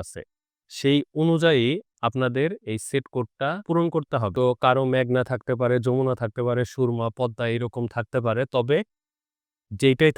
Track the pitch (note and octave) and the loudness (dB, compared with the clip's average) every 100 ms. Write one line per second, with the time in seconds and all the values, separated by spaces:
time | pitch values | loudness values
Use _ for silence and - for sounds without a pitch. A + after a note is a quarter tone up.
0 | F#2 - - _ _ _ _ - C#3 C#3+ | -4 -12 -18 _ _ _ _ -2 2 2
1 | - D3+ D#3+ E3 E3 D3 A#2 D#3+ - _ | 0 -2 2 4 4 4 2 -2 -8 _
2 | A#2+ B2+ B2+ B2 D3+ G#3 - A2 - C#3 | -4 -2 -2 0 -4 -4 -8 -8 -4 -4
3 | B2+ B2+ A#2 _ C3+ F3+ G#3 E3+ E3+ D#3+ | -4 -6 -6 _ -6 -6 -2 0 2 -2
4 | D3 - A2 F#2+ B2+ B2 C3 B2+ C3 C3 | -2 -2 -2 2 0 2 2 2 2 0
5 | B2 B2+ B2 B2+ - B2 B2 B2 A#2+ B2+ | 2 0 0 -4 -4 -2 2 2 0 0
6 | C3 B2+ A#2 - A#2+ A#2+ B2 - B2+ A#2+ | 0 -2 -6 -4 -2 0 -2 -2 -2 0
7 | A#2 - B2 A2+ A#2 A#2 A#2+ B2 A#2+ - | -4 -2 -4 -2 -4 -2 -4 -6 -6 -6
8 | A2+ C3 A#2 A2 C3 B2+ A#2 D3+ A3 _ | -4 -2 -2 -2 0 0 2 0 0 _
9 | _ _ _ _ _ _ _ G2+ C3+ B2+ | _ _ _ _ _ _ _ 2 2 6
10 | D#3 | 4